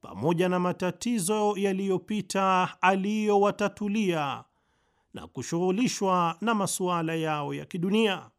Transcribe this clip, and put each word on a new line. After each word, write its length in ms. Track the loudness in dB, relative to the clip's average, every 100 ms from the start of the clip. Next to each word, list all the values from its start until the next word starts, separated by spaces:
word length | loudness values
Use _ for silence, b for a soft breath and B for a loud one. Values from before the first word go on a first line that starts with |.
pamoja 460 | -14 -4 -2 0 0
na 100 | 0
matatizo 960 | -2 -2 -4 -4 -4 -2 -2 0 0 0
yaliyopita 1120 | -2 -2 -2 -2 -2 -6 -4 0 2 2 0 2
aliyowatatulia 1600 | 2 2 0 0 2 4 4 2 -4 -2 -4 0 0 0 -2 -6 -12 _ _ _ _ _ _
na 120 | -18 -12
kushughulishwa 1080 | -10 -6 -2 0 2 2 2 2 2 2 0
na 140 | -2
masuala 600 | 0 0 -2 0 0 0
yao 400 | -2 -2 -2 -4
ya 100 | -8
kidunia. 680 | -8 -4 0 2 2 0 -8